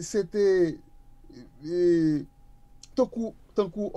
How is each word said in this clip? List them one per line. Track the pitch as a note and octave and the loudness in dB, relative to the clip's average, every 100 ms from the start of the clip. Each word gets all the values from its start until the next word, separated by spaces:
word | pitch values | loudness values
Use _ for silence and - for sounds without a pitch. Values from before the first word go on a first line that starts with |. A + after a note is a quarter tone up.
| E3 | -6
se | G#3+ F#3 | -4 -4
te, | G#3 G3+ F#3 E3+ - - - - - - - - - | 0 2 4 2 0 -14 -20 -20 -20 -20 -20 -20 -18
e, | D3+ F3 F3 E3+ D#3+ D3 C#3 - - - - - - - | -8 0 2 4 2 0 -4 -16 -20 -20 -20 -20 -10 -2
tankou, | B3 A#3 A3+ - - - | -2 -2 -8 -10 -8 -4
tankou | G3 G#3 G#3 | -4 -4 -2